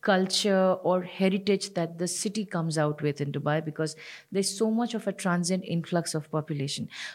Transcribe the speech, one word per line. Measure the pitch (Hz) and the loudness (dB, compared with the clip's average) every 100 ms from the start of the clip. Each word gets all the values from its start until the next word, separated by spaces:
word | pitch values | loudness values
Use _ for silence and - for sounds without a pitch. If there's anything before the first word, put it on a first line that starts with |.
culture | - 185 190 - 208 190 190 - | 2 4 4 2 4 4 4 4
or | 170 185 | 2 2
heritage | 175 - 190 196 202 196 - | 0 2 2 4 2 0 0
that | 175 165 170 | -4 -4 -2
the | 175 | -4
city | - 214 214 190 | -2 -4 -4 -4
comes | 175 165 156 | -2 0 2
out | 151 151 | 2 2
with | 147 143 | -2 -2
in | 143 | -4
Dubai | 143 147 156 | -2 0 0
because | 156 151 160 - - - - | -2 -4 -4 -4 -16 -18 -4
there's | 196 196 - | -2 -2 0
so | 220 | 0
much | 226 240 | 2 0
of | 220 202 | -2 -4
a | |
transient | 190 185 175 170 185 - | -2 0 2 2 -2 0
influx | 170 156 175 165 | -2 0 -2 0
of | 156 - | -4 -2
population. | 156 147 143 143 135 - - - | -4 -2 -4 -4 -4 -8 -10 -12